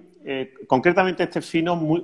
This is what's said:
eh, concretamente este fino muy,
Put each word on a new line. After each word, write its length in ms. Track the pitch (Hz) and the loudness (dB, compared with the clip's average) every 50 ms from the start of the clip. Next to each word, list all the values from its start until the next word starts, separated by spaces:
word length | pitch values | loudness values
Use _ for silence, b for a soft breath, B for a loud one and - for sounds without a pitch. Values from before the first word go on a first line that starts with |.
| - - _ _ - | -14 -20 _ _ -10
eh, 280 | 139 139 135 131 - - - - | -6 -6 -6 -6 -8 -12 -20 -2
concretamente 580 | - 135 127 123 175 175 196 185 185 170 - 180 | 2 2 4 4 4 4 4 2 0 0 -2 -4
este 180 | - - 170 | -4 -4 -8
fino 340 | - - - 170 160 175 175 | -8 -4 -2 -2 0 0 -2
muy, 260 | 170 160 151 156 175 | -2 0 0 0 0